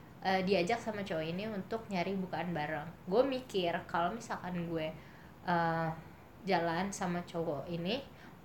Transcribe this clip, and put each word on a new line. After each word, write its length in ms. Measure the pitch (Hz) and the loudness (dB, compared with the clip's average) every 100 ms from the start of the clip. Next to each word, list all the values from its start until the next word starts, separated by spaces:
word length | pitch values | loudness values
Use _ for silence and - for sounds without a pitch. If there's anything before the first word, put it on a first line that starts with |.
| - - | -16 -4
eh, 180 | 190 190 | 2 4
diajak 360 | 185 190 175 233 | 6 4 4 2
sama 220 | 226 208 196 | 0 -4 -2
cowok 200 | 160 160 175 | 0 0 -2
ini 100 | 220 | -2
untuk 360 | 202 - 226 226 | -4 -4 -4 -2
nyari 240 | 185 180 196 | 0 2 0
bukaan 340 | 180 156 175 | -2 -2 -2
bareng. 360 | 160 151 156 165 - - | 0 0 -2 -4 -10 2
Gue 160 | 208 | 4
mikir 540 | 277 254 - 196 170 170 - | 4 2 0 2 2 0 0
kalau 240 | 175 175 | 2 2
misalkan 440 | 226 - 190 180 175 170 | 0 -6 -6 -2 -2 0
gue, 200 | 165 156 - - - - - - | -2 -2 -6 -14 -18 -18 -8 2
eh, 420 | 175 165 165 160 160 - - - - 190 | 4 4 4 0 -2 -10 -16 -18 -8 2
jalan 420 | 175 170 165 196 | 4 4 2 0
sama 300 | - 185 175 | 0 0 0
cowok 440 | 170 170 165 147 170 | -2 -2 0 0 -2
ini, 300 | 170 175 262 - - - - | -2 0 -2 -4 -16 -18 -16